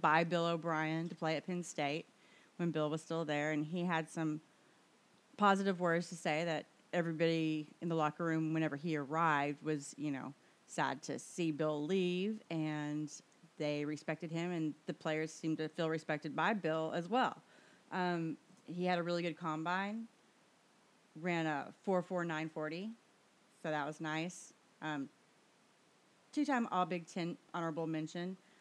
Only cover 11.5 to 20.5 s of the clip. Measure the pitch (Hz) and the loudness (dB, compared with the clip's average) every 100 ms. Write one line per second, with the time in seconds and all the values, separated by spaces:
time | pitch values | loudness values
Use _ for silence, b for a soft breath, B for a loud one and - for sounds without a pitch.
11.5 | 147 156 151 151 190 180 180 202 214 - | 0 0 0 0 2 2 0 -2 -4 -4
12.5 | 165 156 151 147 151 151 - - - - | -2 -2 -2 -2 -4 -4 -8 -20 -20 -20
13.5 | - 147 147 147 151 - 156 170 165 175 | -6 -2 -2 -2 -4 -4 -4 -4 -4 -2
14.5 | 175 156 - - - 165 156 160 - 160 | 0 -2 -4 -8 -6 -2 -2 -2 -4 -2
15.5 | 156 156 - 160 160 - 151 160 147 175 | -2 -2 -2 0 0 -2 -4 -2 0 2
16.5 | 220 165 160 160 175 170 240 202 - - | 2 0 0 0 -2 0 0 0 -2 -16
17.5 | b b b b 185 180 170 165 - _ | b b b b -2 0 0 -2 -4 _
18.5 | - - 175 180 175 170 175 170 156 170 | -20 -10 -2 2 2 2 0 0 -2 -4
19.5 | 156 165 185 202 220 226 _ _ _ _ | -2 0 -2 -2 -6 -10 _ _ _ _